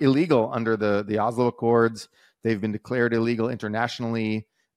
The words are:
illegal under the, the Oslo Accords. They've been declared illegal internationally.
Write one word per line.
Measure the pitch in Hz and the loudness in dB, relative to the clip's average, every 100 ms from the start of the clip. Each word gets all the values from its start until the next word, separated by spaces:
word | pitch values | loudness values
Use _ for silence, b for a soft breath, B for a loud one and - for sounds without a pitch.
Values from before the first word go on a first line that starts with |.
illegal | 131 135 175 139 113 | 2 4 4 2 2
under | 131 113 110 | -2 -2 0
the, | 104 101 104 | 2 0 0
the | 107 | -2
Oslo | 107 117 123 | -2 0 0
Accords. | - 117 117 113 110 - b b b | 0 2 4 4 0 -16 b b b
They've | 113 110 | -2 -2
been | 107 | -2
declared | 104 - 127 120 | -6 -6 0 0
illegal | 117 117 117 113 | 2 0 0 -2
internationally. | 120 107 107 120 - 120 117 110 107 107 _ _ | -4 -6 -4 -4 -4 -6 -4 -2 -4 -6 _ _